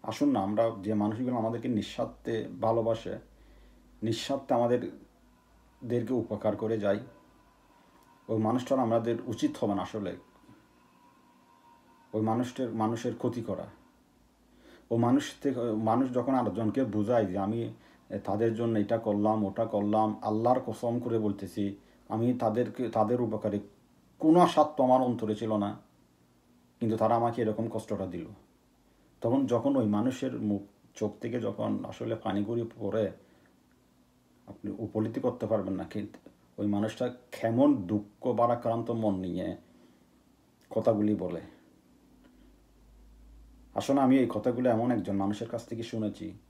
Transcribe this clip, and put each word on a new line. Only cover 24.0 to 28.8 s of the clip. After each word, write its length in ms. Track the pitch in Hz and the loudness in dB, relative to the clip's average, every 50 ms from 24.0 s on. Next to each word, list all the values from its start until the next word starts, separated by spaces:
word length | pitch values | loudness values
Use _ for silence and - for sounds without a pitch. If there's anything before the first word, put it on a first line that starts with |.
| _ _ _ _ | _ _ _ _
কোনো 280 | 156 156 165 180 170 | 4 6 8 8 8
স্বার্থ 340 | 165 - 156 147 - - - | 6 6 4 4 4 4 2
আমার 220 | 131 127 127 131 | 6 6 6 6
অন্তরে 320 | 131 127 117 - 113 107 107 | 6 2 0 0 0 -2 -2
ছিল 220 | - 117 110 107 | -2 0 0 0
না, 240 | 104 101 104 110 - - _ _ _ _ _ _ _ _ _ _ _ _ _ _ _ _ _ _ _ | 0 0 -2 -4 -8 -16 _ _ _ _ _ _ _ _ _ _ _ _ _ _ _ _ _ _ _
কিন্তু 160 | 120 110 113 | -2 -2 2
তারা 180 | 110 110 110 117 | 2 4 4 4
আমাকে 280 | 117 120 117 117 123 | 4 4 2 2 0
এরকম 260 | 117 107 104 - 113 110 | 0 0 0 -2 -4 -4
কষ্টটা 340 | - - - - 107 92 95 | -4 -6 -4 -4 -4 -4 -4
দিল। 200 | 90 85 87 80 - 104 - - _ _ _ _ _ _ _ | -6 -6 -10 -10 -12 -14 -20 -20 _ _ _ _ _ _ _